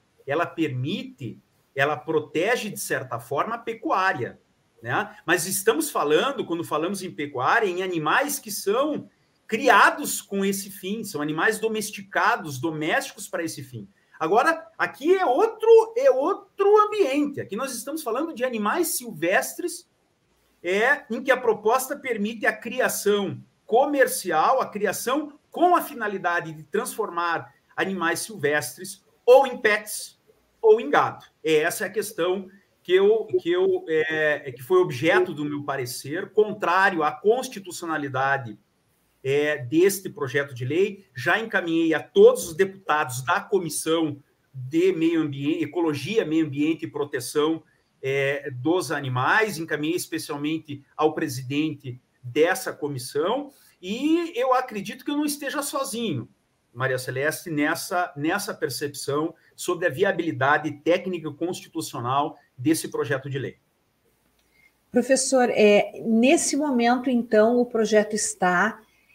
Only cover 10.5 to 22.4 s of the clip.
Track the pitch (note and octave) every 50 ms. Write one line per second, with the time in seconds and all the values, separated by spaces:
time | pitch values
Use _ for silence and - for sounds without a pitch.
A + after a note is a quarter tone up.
10.5 | G3 G3 - - - - - F#3 G#3 A#3 A3+ - - C#3+ D3 D#3 D3+ D#3+ F3+ A3
11.5 | A3 - G#3+ A3+ A3 G#3+ G#3 - - - G3 - - E3+ F3 G3+ A#3 A3+ G3 D#3+
12.5 | C3+ B2+ C3 E3 D#3 D3+ D#3 D#3+ G3+ C4+ C4+ - - - - - - F3+ E3+ D#3+
13.5 | D#3+ - C3+ - - A2+ G2+ - _ _ _ _ - - D#3 D#3+ F#3+ A3+ C4+ D#4+
14.5 | E4 D#4+ - - - - C4 C4+ - - B3+ D#4+ F#4 G4 F#4 - B3 C#4+ G4+ A4+
15.5 | A4+ - - A4 A4+ A4+ G#4 - - A#4 C#4 C#4 B3+ B3+ C#4 E4 G4 F#4+ - -
16.5 | _ - G4 G4+ G#4 G#4+ G#4 G#4+ G#4+ G#4+ F#4+ C4+ C4 D4 D4 - - - G#2 -
17.5 | F#3 G#3+ C4 C4 A#3+ A3+ - - C#4+ D#4+ - A#3+ A3 B3+ D#4 E4 D4+ G#3+ B3 C4
18.5 | A#3+ A3 G#3 G#3 A#3+ E4 F4 E4 - - B3 A#3 G3 D#3 D3+ E3+ F#3+ A#3+ C#4 -
19.5 | - - E4 F4 - - - _ _ _ _ _ _ _ _ _ _ _ _ _
20.5 | _ _ - E3+ F#3 G3+ A3 B3 D4 - - - A3 B3+ B3+ C4 B3+ B3+ B3+ A#3
21.5 | G#3 G3 - G#3+ A#3 C4 C4 - D4 - - C4 A#3 G#3+ G3+ G#3 A#3 G#3+